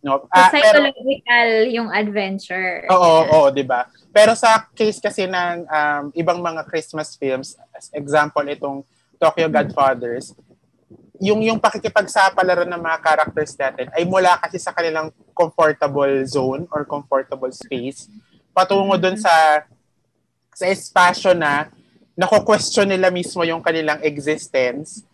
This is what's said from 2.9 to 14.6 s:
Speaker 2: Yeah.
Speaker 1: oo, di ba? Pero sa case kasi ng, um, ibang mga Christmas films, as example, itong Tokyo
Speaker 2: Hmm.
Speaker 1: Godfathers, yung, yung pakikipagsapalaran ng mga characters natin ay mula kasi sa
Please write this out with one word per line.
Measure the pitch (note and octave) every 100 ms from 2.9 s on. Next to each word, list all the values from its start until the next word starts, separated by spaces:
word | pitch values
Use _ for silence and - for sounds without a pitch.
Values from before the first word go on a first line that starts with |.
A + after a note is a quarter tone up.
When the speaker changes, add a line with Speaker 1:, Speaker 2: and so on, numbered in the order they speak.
| F#3 F3 D#3+
Speaker 2:
Yeah. | D3+ D#3
Speaker 1:
oo, | C#3+
di | C3+
ba? | C3 B2 B2 _ _
Pero | G#3 G#3+
sa | A3+ A#3 A3 -
case | _ G#3+ G#3
kasi | G#3 G#3 F#3
ng, | F#3 F3 E3+
um, | E3+ D#3 D3 D3 C#3+ D#3+
ibang | E3 F3
mga | F3 D#3+ D3+
Christmas | E3 D#3 D#3 D3+
films, | - C#3 C3 C3+ - _
as | - -
example, | D3 C#3+ D3+ D3 D3+
itong | C#3+ D3 C#3+ C#3 C#3 _ _
Tokyo | _ D#3+ D#3 D#3+
Speaker 2:
Hmm. |
Speaker 1:
Godfathers, | D#3 D3 - C3+ B2 A#2+ A#2+ - - _ _ _ _ _ - _ _
yung, | F#3+ G#3+
yung | A3 A3+
pakikipagsapalaran | A3 G#3 A3 G#3+ G3+ A3 F#3+ F#3 F#3 F3 F3
ng | F3
mga | E3 E3
characters | D#3+ D#3 D3+ - D3+
natin | - C3+ C3 B2
ay | D#3+
mula | F3 F#3 F3+ F3
kasi | E3
sa | F#3